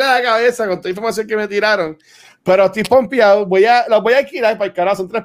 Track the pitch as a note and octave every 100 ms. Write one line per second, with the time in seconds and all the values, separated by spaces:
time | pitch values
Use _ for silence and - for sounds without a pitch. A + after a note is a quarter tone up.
0 | C4+ B3+ B3 A3+ A#3+ A#3+ G#3+ F3 F#3 F#3
1 | A3+ G#3+ G#3+ G#3+ G#3 G3+ G#3+ G#3 E3 D#3
2 | _ _ - _ - F#3+ F#3+ G3+ G#3 C4
3 | A3 B3+ G#3 G3+ G3+ F#3+ G#3+ A#3+ A#3 G#3+
4 | G#3 B3+ C#4 E4 A3+ G#3+ G3+ - F3+ G3
5 | F#3 A3